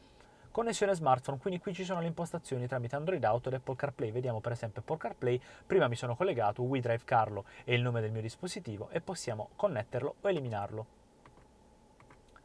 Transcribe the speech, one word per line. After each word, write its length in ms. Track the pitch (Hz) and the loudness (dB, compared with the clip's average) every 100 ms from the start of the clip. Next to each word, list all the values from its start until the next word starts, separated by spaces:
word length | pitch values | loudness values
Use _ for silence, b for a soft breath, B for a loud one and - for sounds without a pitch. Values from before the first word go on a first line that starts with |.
| B B B B B | B B B B B
Connessione 420 | - 226 208 202 | -2 0 2 2
smartphone, 460 | 185 151 127 - 135 | 4 4 4 2 -4
quindi 200 | 196 180 | -2 -4
qui 140 | 202 | -4
ci 100 | 180 | -4
sono 180 | 180 180 | -2 -2
le 80 | 170 | -2
impostazioni 580 | 165 170 170 - 127 123 | -2 -4 -6 -4 -4 -2
tramite 280 | 131 120 | -2 -2
Android 300 | 143 156 180 | -2 0 2
Auto 240 | 117 117 131 | 4 4 2
ed 60 | |
Apple 200 | 131 - | -2 -2
CarPlay. 380 | 131 139 - 117 | -2 -4 -2 -2
Vediamo 280 | 117 127 110 | 0 -2 -2
per 120 | 120 | -2
esempio 300 | 117 113 - | -4 -4 -6
Apple 160 | - 160 | -4 -4
CarPlay, 420 | - 196 123 123 B B | -4 -2 0 0 B B
prima 240 | - 185 135 | 2 4 4
mi 80 | 120 | 2
sono 180 | 123 | -2
collegato, 460 | 120 190 131 104 104 | 0 2 4 2 2
WeDrive 440 | 123 135 120 117 | 0 0 2 0
Carlo 420 | - 120 107 104 B B | 2 4 4 0 B B
è 80 | - | 0
il 80 | 120 | 2
nome 220 | 123 117 | 2 0
del 100 | 110 | 0
mio 80 | 110 | -2
dispositivo 680 | 110 - 180 208 143 101 - | -6 -6 -8 -8 -8 -8 -6
e 100 | 165 | -4
possiamo 480 | - 180 - 107 - - | -4 -6 -6 -6 -8 -2
connetterlo 600 | 208 120 104 123 143 - | 0 0 -4 -4 -4 -2
o 80 | 202 | 0
eliminarlo. 580 | 180 127 107 101 107 110 - - - - - - - - - - - - - - - | 0 0 -4 -4 -6 -10 -16 -20 -20 -20 -20 -20 -20 -20 -20 -20 -20 -20 -20 -20 -20